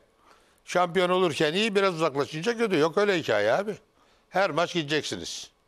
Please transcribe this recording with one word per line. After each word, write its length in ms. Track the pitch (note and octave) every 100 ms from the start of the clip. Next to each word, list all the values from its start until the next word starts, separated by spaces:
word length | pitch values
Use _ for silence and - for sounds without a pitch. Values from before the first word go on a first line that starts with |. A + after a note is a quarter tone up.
| _ _ _ - _ _ -
Şampiyon 440 | F3+ F3+ F3 F3+
olurken 440 | F#3 F3+ C3+ D3+
iyi, 220 | F3+ A3 G3+
biraz 200 | G3 D#3+
uzaklaşınca 640 | D#3+ C#3 C3 D#3 G#3 A3+
kötü. 200 | A3+ E3+
Yok 200 | D#3+ F3+
öyle 220 | G3+ F3+
hikaye 340 | B2 G#2+ G#2
abi. 220 | D3 G#3 F3 _ _ _ _ _
Her 200 | F#3 G3
maç 240 | D3+ E3+
gideceksiniz. 760 | F3 C#3+ D3+ - F#2+ D#2+ - - _